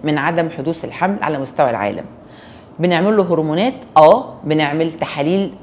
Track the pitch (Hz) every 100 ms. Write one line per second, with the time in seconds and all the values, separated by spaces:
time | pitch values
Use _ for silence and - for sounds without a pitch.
0 | 156 151 147 170 165 - 139 165 117 -
1 | 185 202 - 147 135 - 139 113 101 90
2 | - - - - - - - - 175 170
3 | 190 214 180 165 160 156 240 269 - -
4 | 156 220 262 - 147 156 147 151 165 160
5 | - 147 147 190 196 -